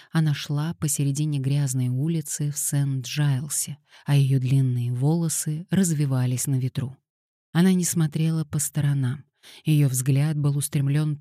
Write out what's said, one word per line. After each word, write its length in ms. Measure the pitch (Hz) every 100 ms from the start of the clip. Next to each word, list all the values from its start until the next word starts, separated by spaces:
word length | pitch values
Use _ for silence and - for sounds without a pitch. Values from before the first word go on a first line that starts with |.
| -
она 220 | 170 156
шла 400 | 143 - 147 156
посередине 680 | 165 151 - 139 139 151 143
грязной 480 | 131 143 143 131 123
улицы 640 | 127 156 165 151 - 147
в 60 | 143
Сент-Джайлсе, 1200 | - 143 139 135 123 135 147 131 147 - - 139 _ -
а 100 | -
её 240 | 143 135 135
длинные 540 | 127 139 131 123 120
волосы 720 | 123 139 170 165 - - 151 175
развивались 760 | 190 185 147 147 131 127 127 -
на 140 | 131
ветру. 360 | 127 - 120 - _ _ _ _ _
Она 200 | 165 185
не 120 | 185
смотрела 600 | 170 170 156 156 160 160
по 160 | 147 156
сторонам, 640 | - 147 143 139 127 135 - _ - -
её 240 | - 151 139
взгляд 480 | 127 131 139 151 151
был 200 | 143 143
устремлён 600 | 139 151 139 147 151 147